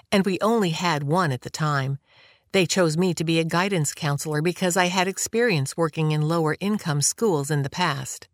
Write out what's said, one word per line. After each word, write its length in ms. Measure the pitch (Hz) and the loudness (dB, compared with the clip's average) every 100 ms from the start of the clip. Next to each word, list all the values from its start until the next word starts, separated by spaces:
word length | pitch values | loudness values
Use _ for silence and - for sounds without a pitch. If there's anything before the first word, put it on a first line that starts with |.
| - | 0
and 160 | 202 190 | 0 2
we 140 | 185 | 0
only 300 | 208 233 185 | 2 2 0
had 340 | 160 180 151 | 0 0 0
one 260 | 143 175 170 | 0 0 2
at 120 | 127 | -2
the 80 | - | -6
time. 480 | - 151 143 135 139 _ - - _ _ | -4 -2 0 -2 -6 _ -20 -20 _ _
They 160 | 196 170 | 0 2
chose 300 | 196 170 156 | 2 2 2
me 180 | 185 | 0
to 80 | 165 | 0
be 160 | 165 165 | 0 0
a 60 | |
guidance 500 | 165 170 196 190 143 | 2 0 0 0 -2
counselor 480 | - 151 143 160 151 | -2 -4 -2 -2 -2
because 340 | 170 170 185 185 | -2 0 0 2
I 100 | 180 | 2
had 200 | 185 180 | 2 -2
experience 720 | 185 - 226 240 156 135 - | -2 -4 0 2 2 0 -2
working 340 | 165 160 156 | -2 0 0
in 120 | 151 | 0
lower-income 800 | 151 170 156 143 196 214 165 147 | 0 0 0 0 -2 -2 -2 0
schools 460 | 143 - 226 156 143 | 0 0 0 0 0
in 140 | 151 | -2
the 80 | 139 | -2
past. 560 | - 175 135 131 - - | -2 -2 -2 -8 -14 -16